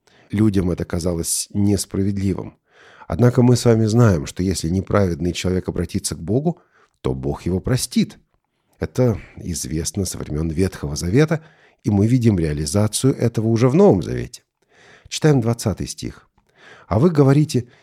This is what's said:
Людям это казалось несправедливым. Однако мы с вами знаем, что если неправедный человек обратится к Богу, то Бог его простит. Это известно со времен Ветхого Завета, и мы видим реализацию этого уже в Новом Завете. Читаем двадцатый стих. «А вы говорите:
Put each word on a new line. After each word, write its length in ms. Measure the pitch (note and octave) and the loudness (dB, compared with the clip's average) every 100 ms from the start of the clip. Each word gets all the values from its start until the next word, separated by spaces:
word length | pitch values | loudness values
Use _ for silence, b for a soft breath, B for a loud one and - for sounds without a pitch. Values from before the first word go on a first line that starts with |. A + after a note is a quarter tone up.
| b b b | b b b
Людям 400 | G2+ A2 G2 F2+ | 0 2 2 0
это 140 | E2+ | -2
казалось 640 | E2 F2 E2+ E2 E2 - - | -4 -4 -4 -4 -4 -6 -6
несправедливым. 1040 | G#2 G2+ G2 - F#2 G2 G2+ F#2+ F2 - - B B B B - | 0 2 0 -2 -4 -2 -2 -4 -4 -8 -16 B B B B -6
Однако 340 | - A#2+ B2 | 2 4 4
мы 140 | A#2+ B2 | 4 4
с 80 | |
вами 220 | A#2+ A2+ A2 | 4 2 4
знаем, 400 | A2+ A#2 E2+ C2 | 4 4 4 -2
что 160 | - | -4
если 260 | F#2 F2 D#2+ | -4 -2 -2
неправедный 640 | F#2+ F2+ G2+ F#2+ E2 F2 | -2 0 0 0 -2 -4
человек 360 | E2+ F#2 F#2 - | -4 -2 -2 -2
обратится 440 | E2+ F2 G2 - | -4 -4 -6 -6
к 80 | D#2+ | -8
Богу, 380 | E2+ A#2 D#3+ E3 b b b _ | -2 -2 0 -4 b b b _
то 140 | - | -6
Бог 320 | C2 B2+ C#2+ F2 | -4 -4 -6 -4
его 120 | F#2 | -4
простит. 600 | - B2+ - - G3+ - _ _ _ _ _ _ | -2 -2 -2 -2 -2 -4 _ _ _ _ _ _
Это 400 | E2 - B2 F2+ - - | -6 0 0 0 -8 -14
известно 680 | - E2 - D#2 E2 - | -8 -8 -6 -6 -4 -4
со 140 | F2+ - | -6 -6
времен 320 | - D2 E2 | -8 -4 -4
Ветхого 440 | D2+ F#2 - D2 | -2 -2 -4 -8
Завета, 480 | D2+ E2+ A2 D#3 D#3 b b b b | -6 0 2 2 -2 b b b b
и 60 | - | -2
мы 160 | G2+ G#2+ | 2 2
видим 320 | C3 A2+ G2 | 4 2 2
реализацию 760 | D#2+ D2 D2+ G2+ G#2+ - C3 | 0 -2 -2 0 0 0 -2
этого 360 | - A#2+ - A2 | 0 -2 -2 -2
уже 200 | A2+ B2+ | 2 2
в 60 | |
Новом 300 | D3 G3+ G2+ | 4 4 4
Завете. 400 | - B1 A#1+ - _ _ b b b b b | 0 -6 -10 -14 _ _ b b b b b
Читаем 320 | - D#3 C#3 | -2 2 2
двадцатый 480 | A2+ A#2 - E2+ D#2 | 2 -2 -2 -4 -6
стих. 400 | - - - _ _ B B B B B | -10 -12 -14 _ _ B B B B B
«А 140 | G#2+ | 2
вы 100 | E3 | 4
говорите: 560 | D3+ C3+ C#3 D#3 B2+ A#2+ b | 4 4 4 2 -2 -6 b